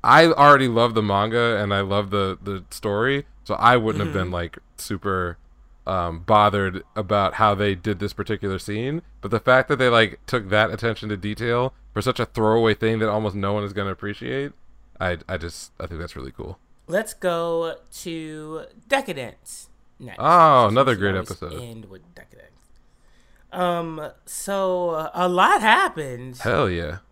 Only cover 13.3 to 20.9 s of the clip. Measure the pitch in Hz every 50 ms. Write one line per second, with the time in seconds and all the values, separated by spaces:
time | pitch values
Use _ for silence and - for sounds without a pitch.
13.3 | 92 104 98 98 101 104 104 101 98 101 98 98 92 - - 104 101 - 120 123
14.3 | 127 135 139 147 - - - - - - - _ - - 92 90 87 82 - -
15.3 | 92 87 80 85 85 - - - _ _ 90 82 87 78 85 85 - - 65 67
16.3 | - - - - - _ _ _ - _ _ - 165 202 226 220 - - - 180
17.3 | 170 170 170 170 165 165 165 165 - - _ - - - - 180 165 160 160 156
18.3 | 156 156 151 156 156 160 156 - _ - _ _ 269 269 277 262 170 139 123 110
19.3 | - _ _ - - - - - - _ _ _ _ _ 123 120 - - 117 147
20.3 | 170 180 165 156 143 127 120 104 104 123 135 127